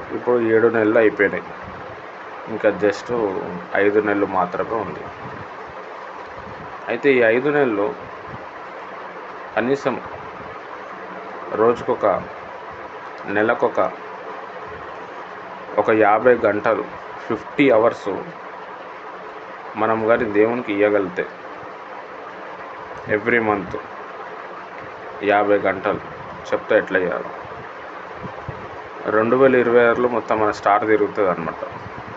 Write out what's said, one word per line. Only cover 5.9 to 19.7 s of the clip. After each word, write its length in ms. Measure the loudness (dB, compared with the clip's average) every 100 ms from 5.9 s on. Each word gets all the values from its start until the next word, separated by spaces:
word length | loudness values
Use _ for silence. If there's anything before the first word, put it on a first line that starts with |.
| -14 -14 -14 -14 -14 -14 -12 -12 -10 -6
అయితే 240 | 2 4
ఈ 60 | 6
ఐదు 300 | 6 6 4
నెలలు 600 | 4 2 2 0 -4 -12 -14 -14 -12 -14 -14 -14 -14 -14 -14 -14 -14 -14 -14 -4 -2
కనీసం 440 | 0 0 0 -4 -8 -12 -14 -12 -14 -14 -14 -14 -14 -14 -12 -12 -12 -12 -6
రోజుకొక, 680 | 2 4 4 -2 0 2 2 -4 -12 -14 -14 -14 -14 -14 -14 -14 -12 -4
నెలకొక, 680 | 2 2 4 2 2 0 -2 -14 -12 -12 -12 -12 -12 -12 -12 -12 -12 -12 -12 -12 -14 -14 -12 -6 0
ఒక 120 | 4
యాభై 440 | 6 6 8 6
గంటలు, 500 | 6 4 2 2 0 -2 -10 -14 -12 -4
ఫిఫ్టీ 420 | -4 -2 4 6
అవర్స్ 500 | 8 6 2 -6 -6 -8 -12 -14 -14 -14 -14 -14 -14 -14 -14 -14 -14 -14 -14 -10